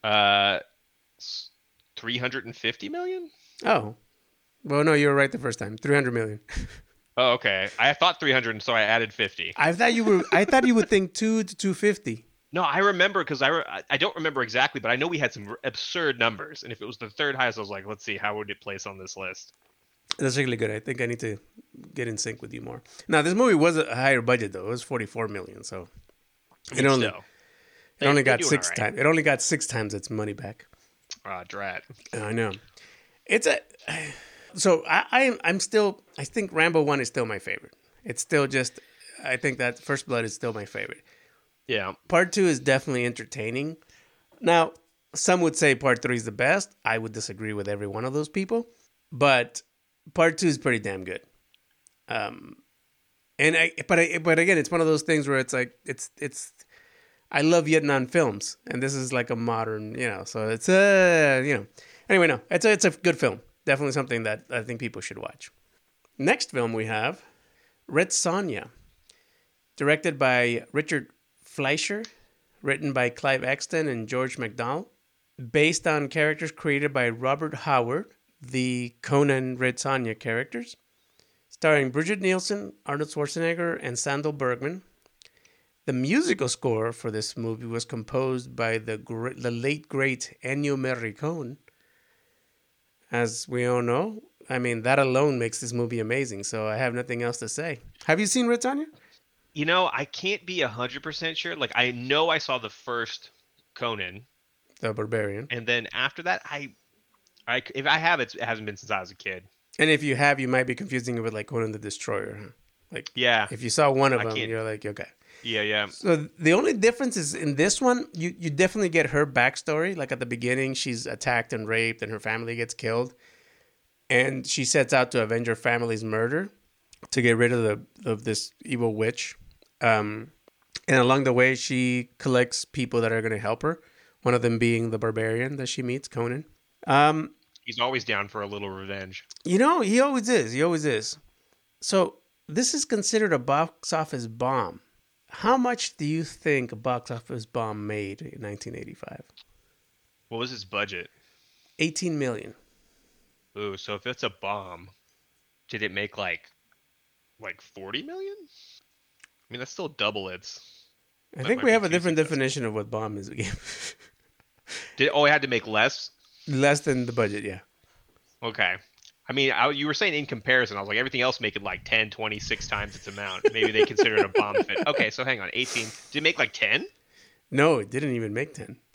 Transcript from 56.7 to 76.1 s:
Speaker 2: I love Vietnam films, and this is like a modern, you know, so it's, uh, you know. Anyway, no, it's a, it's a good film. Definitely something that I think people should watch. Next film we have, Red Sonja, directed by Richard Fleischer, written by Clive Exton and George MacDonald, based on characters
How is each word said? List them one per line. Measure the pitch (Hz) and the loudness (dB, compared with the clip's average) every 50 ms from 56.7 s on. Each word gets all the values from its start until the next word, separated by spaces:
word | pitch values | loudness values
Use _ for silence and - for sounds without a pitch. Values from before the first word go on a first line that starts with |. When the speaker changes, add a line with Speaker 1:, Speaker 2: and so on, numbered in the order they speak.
| _ - _ _ _ _ _ _ _ _ _ _ | _ -20 _ _ _ _ _ _ _ _ _ _
Speaker 2:
I | - 139 | 0 4
love | 147 160 170 170 156 | 4 6 6 6 4
Vietnam | 147 160 156 147 143 139 135 127 | 4 2 4 4 4 2 2 0
films, | 123 - - 156 120 101 104 - - - _ _ | 2 2 2 2 2 0 -4 -8 -10 -10 _ _
and | - - 123 131 | -8 -4 -2 -2
this | 135 139 | -2 -2
is | 135 131 127 | -4 -4 -2
like | 127 123 117 - | -2 -2 -2 -2
a | 123 | -2
modern, | 113 117 117 113 113 113 110 110 107 107 107 113 | -2 0 -2 0 -2 -2 -4 -4 -6 -8 -8 -6
you | 127 127 | -4 -4
know, | 113 101 92 95 | -4 -4 -6 -10
so | - - 113 110 110 | -8 -6 -4 -2 -2
it's, | 113 110 - - | -2 0 2 4
uh, | 185 190 196 202 196 190 185 180 170 160 151 143 135 131 131 | 6 8 8 8 8 6 6 6 6 6 6 6 4 4 2
you | 147 139 | 2 0
know. | 107 92 - _ - - - - - _ | 0 -2 -8 _ -20 -20 -20 -20 -20 _
Anyway, | - 190 190 175 | 2 4 6 6
no, | 160 131 117 - _ | 4 4 0 -2 _
it's | 175 175 - | 0 4 6
a, | 220 | 4
it's | 214 185 - | 4 6 4
a | 185 | 2
good | 151 - - 175 160 | 2 4 2 2 2
film. | - 143 123 92 - - - _ _ _ | 4 2 0 0 -2 -12 -20 _ _ _
Definitely | 156 139 135 147 139 131 | 0 0 2 2 0 0
something | 147 131 - 123 117 113 | -2 -2 0 -2 -2 0
that | 107 107 107 - _ | -2 -4 -4 -6 _
I | 127 117 | -6 -6
think | 110 117 123 113 | -4 -6 -8 -6
people | 123 113 - - | -6 -8 -8 -8
should | - - - | -12 -10 -10
watch. | - - - - _ - - _ _ _ _ _ _ _ _ _ _ _ _ _ - | -10 -12 -12 -12 _ -20 -20 _ _ _ _ _ _ _ _ _ _ _ _ _ 0
Next | 135 165 254 285 - - | 2 2 2 2 0 -4
film | - 131 120 113 113 | -2 -2 0 0 0
we | 110 110 | -2 -2
have, | 110 113 107 113 135 180 - - - _ _ _ _ _ _ _ _ _ _ _ | -2 -2 -2 -2 -2 -4 -6 -16 -20 _ _ _ _ _ _ _ _ _ _ _
Red | - 147 151 185 190 | -2 0 0 2 2
Sonja, | - - - 180 170 196 202 170 113 95 - 117 _ - _ _ _ _ _ _ _ _ _ _ _ _ _ _ _ _ _ _ _ | 0 0 0 0 0 0 -2 -4 -6 -6 -8 -12 _ -20 _ _ _ _ _ _ _ _ _ _ _ _ _ _ _ _ _ _ _
directed | - 143 143 156 156 - 175 151 131 | -2 2 2 2 2 2 -4 0 2
by | 139 131 123 123 120 120 117 113 113 - | 2 4 4 4 4 2 0 -2 -4 -2
Richard | - 143 151 - 170 143 113 _ _ _ _ _ _ _ | -4 -4 -2 0 -4 -4 -4 _ _ _ _ _ _ _
Fleischer, | _ - - - 139 135 147 151 - - 202 214 226 - _ _ _ _ _ _ _ _ _ _ | _ -14 -8 -4 0 0 0 0 0 -4 -4 -6 -8 -12 _ _ _ _ _ _ _ _ _ _
written | - 143 139 147 151 143 135 | -2 -2 -2 -2 -2 -2 0
by | 131 123 120 | 0 0 0
Clive | 120 - - 139 135 131 127 | -2 -2 0 0 0 0 0
Exton | 127 139 - - - - 165 160 | -2 -2 -4 -4 -4 -2 -2 0
and | 147 123 117 110 | 0 -2 -4 -4
George | 101 127 127 131 131 127 | -4 -2 -2 -2 -2 -4
MacDonald, | 147 123 107 104 127 117 120 139 151 127 _ _ _ _ _ _ _ _ _ _ - 127 113 | -6 -8 -8 -6 -6 -4 -4 -4 -4 -6 _ _ _ _ _ _ _ _ _ _ -16 -14 -2
based | 117 151 151 160 165 - - | 2 2 4 4 2 0 0
on | 165 156 147 143 | 0 0 0 -2
characters | 135 | -2